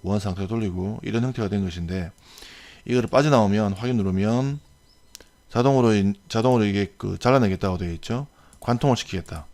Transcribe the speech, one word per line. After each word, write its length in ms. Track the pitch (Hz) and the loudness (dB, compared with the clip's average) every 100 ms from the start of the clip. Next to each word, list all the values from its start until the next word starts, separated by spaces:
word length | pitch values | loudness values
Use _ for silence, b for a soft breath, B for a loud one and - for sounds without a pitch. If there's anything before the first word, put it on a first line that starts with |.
원 160 | 95 101 | 0 -2
상태로 300 | 101 92 95 | -2 -6 -4
돌리고 520 | 113 107 90 95 110 | -2 -2 -2 -4 -6
이런 200 | - 113 | -4 -2
형태가 260 | 123 120 101 | -2 -2 -2
된 140 | 101 | -2
것인데 460 | 95 85 85 92 85 _ B B B B B B | -4 -6 -6 -6 -8 _ B B B B B B
이거를 240 | - 123 113 | -2 -2 2
빠져나오면 680 | 127 151 131 101 104 104 | 2 6 4 4 2 0
확인 220 | 95 120 120 | -2 -2 0
누르면 640 | 98 92 104 120 135 143 _ _ _ _ _ - b b _ | 0 0 0 0 -2 -6 _ _ _ _ _ -20 b b _
자동으로 440 | 113 127 135 117 | 2 4 4 4
인-, 200 | 104 98 101 - | 4 2 -2 -4
자동으로 360 | - 127 123 | 0 2 4
이게 280 | 104 101 95 _ | 2 0 -2 _
그 220 | 104 92 | -8 -2
잘라내겠다고 600 | 123 135 107 92 98 90 | 2 4 2 0 -2 -2
되어 140 | 87 | -6
있죠. 340 | 85 - 120 143 b b b | -8 -8 -8 -8 b b b
관통을 360 | - 123 147 120 | -4 0 2 0
시키겠다. 500 | - 92 - 78 - | -2 -8 -8 -14 -16